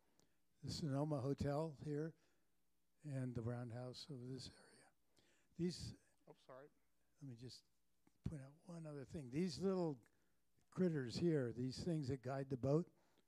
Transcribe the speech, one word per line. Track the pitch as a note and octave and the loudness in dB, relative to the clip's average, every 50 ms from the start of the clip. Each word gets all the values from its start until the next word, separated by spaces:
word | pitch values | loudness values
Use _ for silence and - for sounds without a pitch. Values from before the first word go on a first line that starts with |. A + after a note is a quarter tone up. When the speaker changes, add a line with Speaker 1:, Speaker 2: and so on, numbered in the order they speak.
| _ _ _ _ - _ _ _ _ _ _ _ - | _ _ _ _ -20 _ _ _ _ _ _ _ -6
Speaker 1:
the | - | -4
Sonoma | - - - D3 C3+ C#3 D3+ D#3 D3+ | -2 0 0 2 2 2 4 4 2
Hotel | C#3 A#2 C#3 C#3 - - C#3+ C#3+ D3 D#3+ E3 D3 - - | 2 2 2 2 2 2 2 2 2 0 0 -4 -6 -4
here, | D#3 D3 C#3+ D#3 E3 - - _ _ _ _ _ _ _ _ _ _ _ _ _ _ _ _ - | -2 -2 0 -2 -4 -6 -10 _ _ _ _ _ _ _ _ _ _ _ _ _ _ _ _ -8
and | D3+ C#3 C3+ B2+ B2+ A#2+ | -4 -2 -2 -2 -2 -2
the | A#2+ A2+ | -2 -2
Roundhouse | A#2 B2 A#2+ B2 A#2+ A2+ A#2+ B2+ B2+ B2 - - - | -2 -2 -2 -4 -4 -6 -6 -6 -6 -8 -10 -10 -10
over | D3+ B2 A#2+ B2+ | -10 -10 -8 -8
this | C3+ C3 C#3 - | -8 -8 -8 -10
area. | - - - - - - - - _ _ _ _ _ - _ _ _ _ _ _ _ - | -14 -16 -20 -20 -20 -20 -20 -20 _ _ _ _ _ -20 _ _ _ _ _ _ _ -2
These | E3 F3+ E3 - - - - - - _ _ _ _ - | -2 -2 -2 -4 -8 -8 -10 -12 -18 _ _ _ _ -20
Speaker 2:
Oh, | - - - | -20 -20 -20
sorry. | - C3+ B2+ C#3 D3+ _ _ _ _ _ _ _ _ _ _ D3 | -18 -18 -18 -18 -20 _ _ _ _ _ _ _ _ _ _ -12
Speaker 1:
Let | C#3 | -12
me | B2 A2+ | -10 -10
just | B2+ A#2+ - - - _ _ _ _ _ _ _ _ - _ _ _ - | -10 -12 -12 -14 -18 _ _ _ _ _ _ _ _ -20 _ _ _ -6
point | E3 C#3+ C3 | -4 -4 -10
out | C3+ C#3+ E3 - | -12 -18 -20 -14
one | - E3+ E3+ D#3+ D3+ | -12 -10 -10 -8 -8
other | D3 C#3+ C3 - - | -8 -8 -8 -8 -8
thing. | F3 C#3 B2 A#2+ | -10 -8 -4 0
These | D3 F3+ F#3 C#3 B2 | 0 0 0 0 0
little | E3+ G3 F#3+ F#3 F3 D#3+ C#3+ A#2+ - - _ _ _ _ _ _ _ _ _ _ _ _ - | 0 2 2 4 2 2 0 -2 -8 -20 _ _ _ _ _ _ _ _ _ _ _ _ 2
critters | - F#3 F3+ D#3+ D3 C3 A#2+ G#2+ | 4 4 4 6 4 0 0 0
here, | - E3+ F3 D#3+ D3 C3 A#2+ A2 | 2 4 6 6 6 4 2 0
these | A2+ B2+ C3 B2+ | 0 -2 -2 -2
things | - - F#3 E3+ D#3 D3 A#2+ | -2 0 0 2 2 2 0
that | C#3 C3 | -2 -2
guide | - B2+ C3+ C3+ C#3 C3+ | -2 -2 -2 -2 0 0
the | C3+ | -2
boat, | B2+ A#2 C3+ C#3+ D#3+ F3 - - _ _ _ _ - _ | 2 6 6 6 6 6 2 -6 _ _ _ _ -20 _